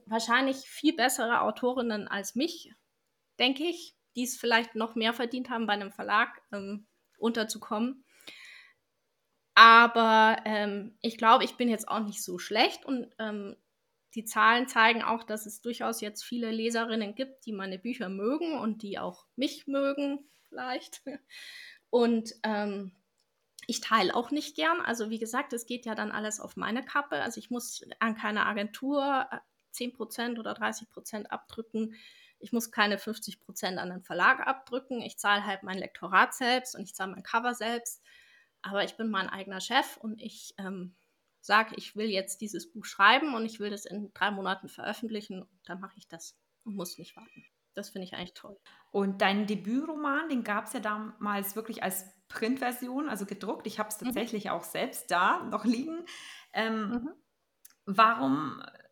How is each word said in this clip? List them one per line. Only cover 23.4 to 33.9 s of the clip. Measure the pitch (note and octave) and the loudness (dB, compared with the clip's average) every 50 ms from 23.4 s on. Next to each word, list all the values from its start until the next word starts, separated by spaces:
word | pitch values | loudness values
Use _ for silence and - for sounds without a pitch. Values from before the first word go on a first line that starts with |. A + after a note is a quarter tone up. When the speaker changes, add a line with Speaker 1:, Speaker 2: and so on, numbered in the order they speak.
| _ _ _ - - | _ _ _ -12 -8
Speaker 1:
ich | - A3+ - | -6 -6 -6
teile | - - A3 A3+ F#3 - - | 0 2 4 4 4 4 2
auch | A#3+ A#3+ - | 0 -2 -2
nicht | C#4+ D4+ - - - | -2 -4 -4 -4 -4
gern. | - D#4 D#4+ E4+ F4 | 0 0 2 2 2
Also | - - A#3 A#3 G#3+ A3 | 0 -2 -2 -2 -4 -4
wie | A3+ A3 | -4 -4
gesagt, | A3+ A3 B3 C4 C#4+ - - | -4 -4 -4 -4 -4 -4 -6
es | A#3+ - | -8 -6
geht | - B3 A#3+ B3 | -6 -8 -8 -6
ja | A3+ G#3+ | -6 -4
dann | G#3+ G#3+ G#3 | -4 -4 -4
alles | - G#3+ G#3+ G#3+ G#3+ - | -4 -4 -4 -6 -6 -8
auf | - - - | -10 -12 -8
meine | F#3 F3+ F#3+ A3 C4 C4 | -6 -4 -2 -2 -4 -4
Kappe. | - - C#4+ C#4+ - D#4 C#4+ | -2 0 -2 0 0 0 -2
Also | - A#3 - G#3+ | -2 -2 -4 -8
ich | - - | -8 -6
muss | A#3+ A#3+ - - - - - - - - | -6 -6 -6 -8 -10 -12 -14 -16 -4 -2
an | A3+ A3+ A3 | 0 0 0
keine | A3 A3+ G#3 G#3+ G#3 - | -2 -2 -2 0 2 2
Agentur, | - G#3+ G3+ G#3 G#3+ - - C4 C#4 D4 C#4+ C4+ C#4+ C4+ C4 - - | 2 2 0 -4 -4 -6 -6 -4 0 0 0 2 2 2 0 0 -2
äh, | A#3+ - - _ _ _ _ _ | -6 -12 -12 _ _ _ _ _
zehn | - - A#3+ B3 - | -8 -6 -6 -6 -6
Prozent | - A3 - - - A#3 A#3+ A#3+ A3+ | -8 -10 -8 -6 -4 -4 -4 -4 -6
oder | A3 G#3 G#3 | -6 -8 -6
dreißig | A3 G#3+ A3 A3 - A3 - | -4 -2 -4 -4 -4 -10 -16
Prozent | _ - - - A3+ G#3 G#3 - | _ -18 -12 -10 -10 -10 -8 -8
abdrücken. | - - - - - - A3+ - - A3 A3 A3 A3 - - - - - - - _ _ | -8 -10 -10 -10 -12 -12 -10 -6 -4 -2 -2 -4 -6 -10 -20 -20 -20 -20 -20 -20 _ _
Ich | - - | -8 -4
muss | A#3 A#3 A3+ - | -2 -2 -2 -2
keine | - A#3 G#3 G#3 G3+ | 0 2 2 4 2
fünfzig | G3+ - A3 A3 - - G#3 - - | 0 -2 -6 -8 -8 -8 -10 -12 -14
Prozent | _ - F#3+ - - F#3 F#3 - | _ -16 -8 -6 -4 -4 -2 -4
an | - | -4
den | F3+ | -6